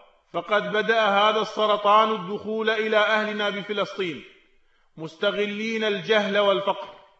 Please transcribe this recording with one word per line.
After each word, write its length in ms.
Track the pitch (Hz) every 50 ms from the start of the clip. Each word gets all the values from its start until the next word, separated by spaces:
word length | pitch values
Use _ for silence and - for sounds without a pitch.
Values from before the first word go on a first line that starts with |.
| - _ _ _ _ _
فقد 400 | - 170 170 - 214 208 175 175
بدأ 280 | 202 214 196 208 226 226
هذا 400 | 220 202 202 202 208 214 214 220
السرطان 720 | 202 - - 214 214 208 208 208 208 202 208 220 220 220
الدخول 600 | 220 196 175 180 208 202 - 208 220 220 220 220
إلى 260 | 226 214 220 220 220
أهلنا 540 | 208 214 202 220 214 214 214 208 208 208 202
بفلسطين، 760 | 190 202 170 - 208 202 190 - - - 190 170 143 110 - - - _ _ _ _ _ _ _ _ _ _ _ _
مستغلين 880 | 156 160 156 - - 208 202 185 196 208 208 202 208 220 226 226 220 220
الجهل 540 | 214 202 185 156 175 220 214 202 196 196 208
والفقر 500 | 208 202 196 175 - 202 185 - - - - - - _ _